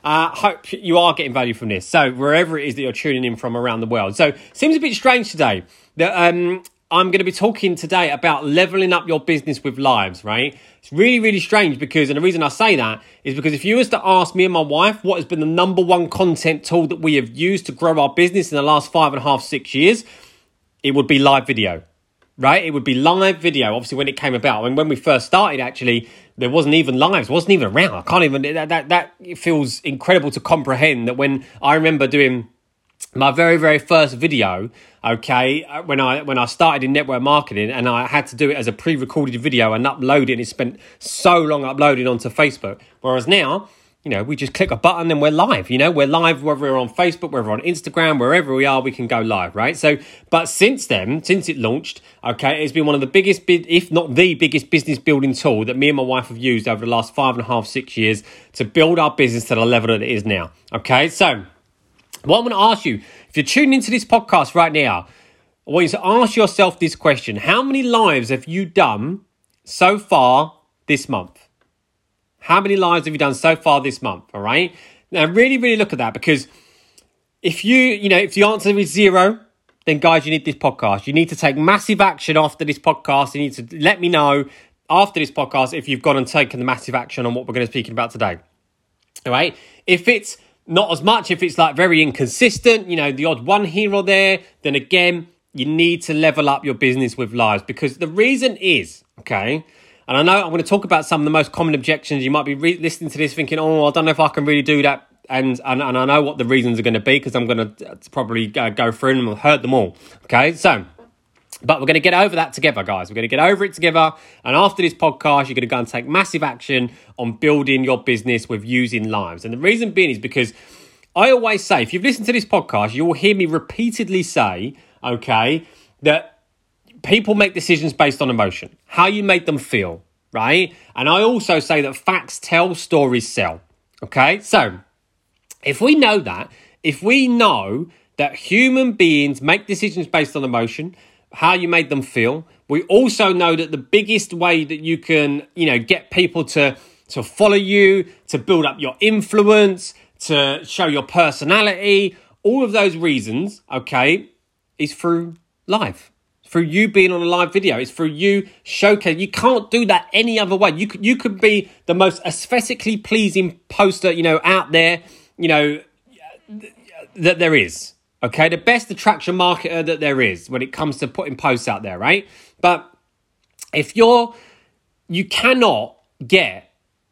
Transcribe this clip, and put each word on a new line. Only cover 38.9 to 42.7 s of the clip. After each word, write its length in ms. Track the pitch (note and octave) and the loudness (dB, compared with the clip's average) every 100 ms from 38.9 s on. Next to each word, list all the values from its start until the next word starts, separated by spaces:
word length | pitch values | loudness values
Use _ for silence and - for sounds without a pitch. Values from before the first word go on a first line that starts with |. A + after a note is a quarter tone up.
| D3 B2+ D#3 C#3 A#2+ | -4 -4 -4 -4 -4
video 320 | D3 B2 A2 | -2 2 2
and 120 | A2 | 2
upload 440 | C3+ C3 C3 C#3+ C3+ | -2 -2 2 2 2
it, 60 | |
and 60 | A#2+ | -2
it 60 | A2+ | -6
spent 320 | - B2 - - _ | -6 -8 -8 -20 _
so 380 | - - F#3 F3 | -14 0 4 4
long 260 | D3+ D3 | 2 -2
uploading 420 | C3+ C#3 D3 B2+ B2+ | -4 2 2 2 0
onto 220 | A#2 A2+ | -4 -4
Facebook. 520 | - D3 - G2 | 0 0 -2 -10